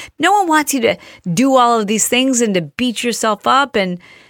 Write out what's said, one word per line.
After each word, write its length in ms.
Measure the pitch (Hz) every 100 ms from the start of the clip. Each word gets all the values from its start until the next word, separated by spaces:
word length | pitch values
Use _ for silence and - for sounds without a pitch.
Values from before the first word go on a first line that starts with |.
| - -
No 140 | 339
one 160 | 415 349
wants 260 | 311 294
you 80 | 277
to 160 | 226 180 - - 180
do 240 | 170 269 262
all 240 | 240 233
of 60 | 202
these 220 | 214 -
things 340 | 247 262 240
and 140 | 226 185
to 60 |
beat 420 | 147 - 247 214
yourself 420 | 240 214 220 208 240
up. 300 | 262 277 214
And 240 | 185 175 - -